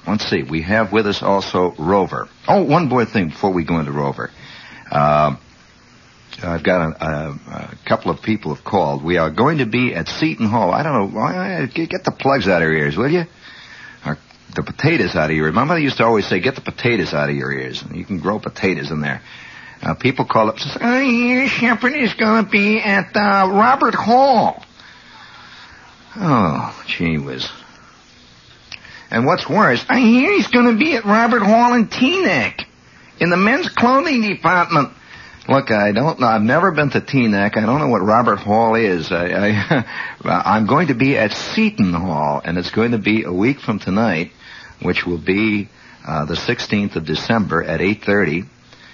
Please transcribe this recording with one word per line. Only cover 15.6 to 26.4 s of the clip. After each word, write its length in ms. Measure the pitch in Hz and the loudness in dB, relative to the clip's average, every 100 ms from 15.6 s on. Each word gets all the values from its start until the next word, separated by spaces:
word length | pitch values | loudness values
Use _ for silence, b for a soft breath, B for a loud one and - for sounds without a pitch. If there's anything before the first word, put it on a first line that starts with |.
mother 160 | 143 170 | 0 0
used 160 | 143 117 | 0 2
to 80 | |
always 220 | 117 110 92 | 2 2 0
say, 140 | 95 | -2
"Get 160 | 123 - | -2 -4
the 40 | |
potatoes 540 | - - 120 113 78 | -8 -4 -2 0 0
out 160 | 80 71 | -2 -2
of 40 | |
your 160 | 71 65 | -2 -4
ears." 300 | 67 65 - | -6 -8 -10
And 160 | - 82 | -12 -12
you 80 | |
can 140 | - 92 | -8 -6
grow 200 | 87 107 | -4 -4
potatoes 520 | - - 95 78 71 | -6 -4 -2 -2 -4
in 100 | 76 | -4
there. 220 | 73 65 - B B B B B | -4 -6 -12 B B B B B
Uh, 120 | - | -6
people 320 | 131 127 131 110 | -2 -2 -2 0
call 240 | 117 107 | 2 2
up 80 | - | -2
and 120 | 143 | -8
say, 100 | - | -4
"I 200 | 233 254 | 0 2
hear 440 | 277 233 240 254 269 | 2 2 2 0 0
Shepherd 460 | - 240 240 247 | 0 0 0 0
is 180 | 294 220 | 0 -2
gonna 340 | - 220 226 202 | 0 2 2 2
be 320 | 214 208 214 | 0 2 0
at, 360 | 202 196 190 214 | 0 0 0 0
uh, 320 | 202 196 190 | 2 2 2
Robert 440 | 196 233 269 311 | 4 4 4 2
Hall." 680 | 196 196 247 277 233 117 - - - B B B B B B B B B B B B - - | 0 2 4 6 4 2 -2 -12 -20 B B B B B B B B B B B B -18 -6
Oh, 680 | 175 123 | 0 2